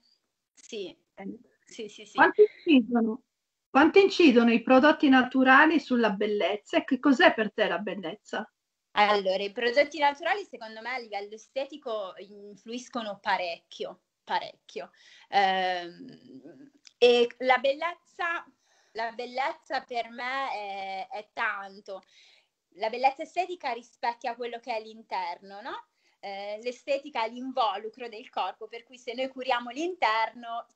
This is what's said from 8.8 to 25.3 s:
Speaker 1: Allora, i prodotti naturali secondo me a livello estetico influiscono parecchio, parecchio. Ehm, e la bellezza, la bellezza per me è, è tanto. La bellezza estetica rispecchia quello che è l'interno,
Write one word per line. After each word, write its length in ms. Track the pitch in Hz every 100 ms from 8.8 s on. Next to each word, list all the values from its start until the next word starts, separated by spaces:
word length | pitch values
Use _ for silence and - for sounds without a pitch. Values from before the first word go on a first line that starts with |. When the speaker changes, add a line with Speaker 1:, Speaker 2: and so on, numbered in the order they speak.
| _
Speaker 1:
Allora, 520 | - 208 208 190 190
i 80 | 202
prodotti 480 | 202 240 240 294 320
naturali 440 | 285 285 339 415
secondo 380 | 381 226 220 220
me 120 | 233
a 40 | 262
livello 360 | 226 202 202
estetico 800 | 220 _ 262 277 294 262 220 190 170
influiscono 1000 | 196 208 202 202 226 247 247 247 220 196
parecchio, 800 | - 185 180 165 _ - 196 - _ _
parecchio. 680 | - 185 - - _ 214 170 _ _ - _
Ehm, 1400 | 202 190 190 185 180 175 175 175 - - - 143 214 - _ _ _
e 300 | 247 240 240 -
la 180 | 254 254
bellezza, 880 | 262 285 330 339 _ - 349 339 - _ _ _ _
la 180 | 214 226
bellezza 680 | 226 247 247 285 339 _ 277
per 280 | 262 240 226
me 420 | 233 247 269 269
è, 560 | 208 202 196 190 190 185
è 200 | 208 214
tanto. 680 | - 226 202 196 196 208 190 _ _ _ _ _ _ _ 170
La 140 | 220
bellezza 340 | 240 262 -
estetica 480 | 311 349 349 359 -
rispecchia 640 | 233 240 _ 240 240 254 226
quello 240 | 240 233
che 160 | 240 226
è 60 |
l'interno, 800 | 220 220 220 208 175